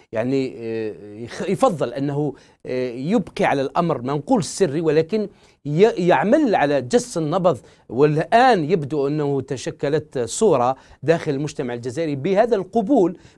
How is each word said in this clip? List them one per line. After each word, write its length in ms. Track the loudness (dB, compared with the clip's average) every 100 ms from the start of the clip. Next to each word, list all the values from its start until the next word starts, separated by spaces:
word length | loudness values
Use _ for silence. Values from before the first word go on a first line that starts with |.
| -8
يعني، 420 | -4 -2 0 -2 -6
آه، 680 | -8 -6 -6 -8 -14 -14
يخ-، 240 | -12 -8 -4
يفضل 440 | 0 0 0 -4
أنه، 420 | -4 -4 -2 -4 -6 _ _ -8
آه، 240 | -4 -4
يبقي 540 | -6 -2 -2 -2 -2
على 180 | 0 0
الأمر، 400 | -2 -2 -2 -2
ما 100 | -2
نقول 320 | -4 0 0
سري، 360 | 0 -2 -2 0
ولكن 480 | 2 2 2 -2 -4 _ _ _
ي-، 420 | -2 4 4 4 2
يعمل 480 | 2 4 2 4
على 280 | 2 2 0
جس 360 | 0 -2 -2 -4
النبض. 400 | -2 0 0 0 -6 _ -6
والآن 840 | 2 2 2 2 4 6 4 2
يبدو 360 | -2 -2 -2 -2
أنه 340 | 0 0 -2
تشكلت 800 | -4 -6 -8 -6 -2 -2 -4 -6
صورة 580 | -4 2 4 4 2 -2 -8 -6
داخل 300 | 0 0 0
المجتمع 420 | -4 -4 -6 -6
الجزائري 420 | -6 -8 -6 -4 -4
بهذا 400 | 0 2 2 0
القبول 640 | -2 -2 2 2 2 0 -18